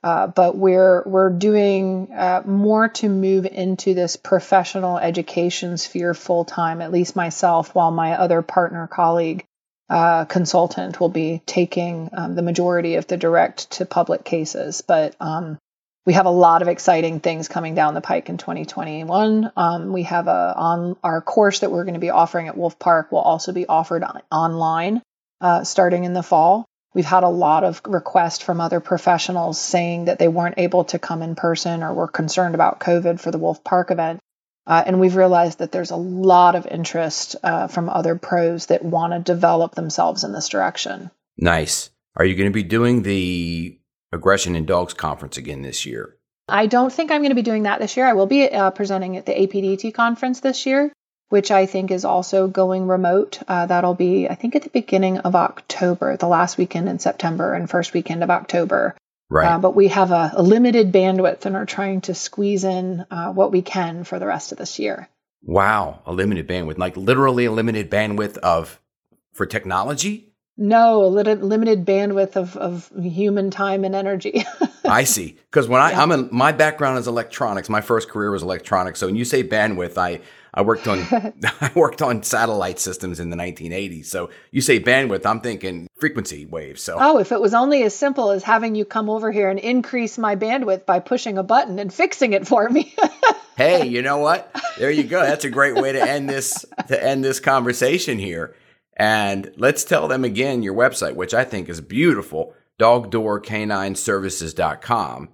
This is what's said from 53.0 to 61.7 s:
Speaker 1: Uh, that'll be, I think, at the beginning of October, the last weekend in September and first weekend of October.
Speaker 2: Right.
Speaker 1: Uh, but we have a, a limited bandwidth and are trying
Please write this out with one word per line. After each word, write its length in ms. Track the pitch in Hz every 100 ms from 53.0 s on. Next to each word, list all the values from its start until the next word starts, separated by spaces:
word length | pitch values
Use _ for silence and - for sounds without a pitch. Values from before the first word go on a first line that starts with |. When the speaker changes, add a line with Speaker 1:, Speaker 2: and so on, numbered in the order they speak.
| 180 185 403 - -
Speaker 1:
Uh, 200 | 180 175
that'll 300 | 180 180 180
be, 340 | 185 190 180
I 60 | 175
think, 200 | 233 285
at 60 |
the 80 | -
beginning 480 | - 220 190 190 185
of 180 | 180 185
October, 800 | 170 - - - 180 175 - 139
the 120 | 175
last 300 | 170 175 -
weekend 300 | 180 170 170
in 100 | 175
September 560 | - - 165 160 160
and 160 | 170 170
first 240 | 180 170
weekend 300 | 175 - 165
of 60 | 170
October. 680 | 175 - 175 170 - - - _ _ _
Speaker 2:
Right. 180 | 78 160
Speaker 1:
Uh, 120 | 170
but 160 | 185 196
we 140 | 196
have 220 | 202 185
a, 200 | 175 160 -
a 80 |
limited 500 | 175 220 247 233 208
bandwidth 520 | 185 185 185 185 - 196
and 120 | 190
are 80 |
trying 340 | 202